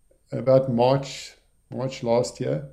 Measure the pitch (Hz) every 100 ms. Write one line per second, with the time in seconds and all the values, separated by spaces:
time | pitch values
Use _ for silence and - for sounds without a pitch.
0 | _ _ _ 120 123 131 131 117 123 139
1 | - - - - _ _ - 117 131 -
2 | 117 120 123 - 131 147 -